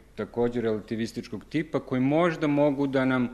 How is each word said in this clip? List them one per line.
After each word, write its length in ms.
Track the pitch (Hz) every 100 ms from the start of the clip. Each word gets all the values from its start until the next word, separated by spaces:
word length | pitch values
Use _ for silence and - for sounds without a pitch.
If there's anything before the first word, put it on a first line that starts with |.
| -
takođe 460 | - 104 120 120 120
relativističkog 840 | 113 107 - 110 113 - - -
tipa, 360 | - 151 160 139
koji 200 | - 127
možda 460 | 131 151 175 156 151
mogu 400 | 143 147 135 139
da 180 | 135
nam 240 | 131 127 120